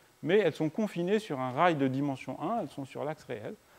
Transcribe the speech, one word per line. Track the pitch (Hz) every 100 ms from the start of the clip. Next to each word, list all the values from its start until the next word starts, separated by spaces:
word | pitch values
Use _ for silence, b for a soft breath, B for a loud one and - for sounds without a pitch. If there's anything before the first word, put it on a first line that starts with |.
| b _
mais | 143 202
elles | 175
sont | - 180
confinées | - 214 175 175 214
sur | - 139
un | 131
rail | 123 180
de | 156 135
dimension | 131 143 131 - -
un, | 156 233
elles | 151
sont | - 135
sur | -
l'axe | 135 156
réel, | - 117 120 214 B